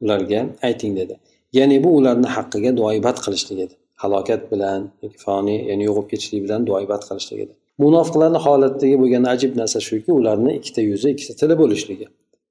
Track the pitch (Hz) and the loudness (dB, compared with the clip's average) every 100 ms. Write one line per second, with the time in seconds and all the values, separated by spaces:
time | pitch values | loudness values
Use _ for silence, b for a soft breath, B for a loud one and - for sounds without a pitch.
0 | 107 101 95 107 127 - 123 117 107 95 | -2 0 0 -2 -4 -4 -4 -2 -4 -4
1 | 90 - _ _ _ 131 139 135 170 151 | -6 -10 _ _ _ 2 4 6 6 4
2 | 131 120 123 113 - 104 123 120 107 107 | 4 4 0 -2 -6 -4 -2 0 0 0
3 | 117 127 - 92 - 95 92 _ _ - | -2 -2 -4 -6 -6 -8 -8 _ _ -8
4 | 101 98 95 110 - 101 98 95 101 _ | -2 -2 -2 -4 -4 -4 -4 -4 -8 _
5 | 107 - - 98 101 107 - 101 104 104 | -18 -10 -4 -2 -2 -2 -4 -2 -2 -2
6 | 104 107 - 104 98 107 110 95 101 101 | -4 -8 -6 -6 -4 -4 -2 -2 -2 -6
7 | - 95 - 104 104 _ _ - 143 165 | -8 -12 -12 -12 -12 _ _ 0 4 4
8 | 165 160 160 165 143 139 135 135 135 135 | 4 2 2 2 2 4 2 2 2 4
9 | 127 123 127 127 131 123 110 113 - 110 | 4 2 2 0 -2 -2 -2 -4 -4 -4
10 | 139 151 113 107 127 - - - 107 101 | 0 2 2 2 0 -2 -6 -2 -2 0
11 | 135 139 - 110 151 165 143 104 - 95 | -2 -2 -8 -2 2 4 2 2 -6 -12
12 | - _ _ _ _ | -16 _ _ _ _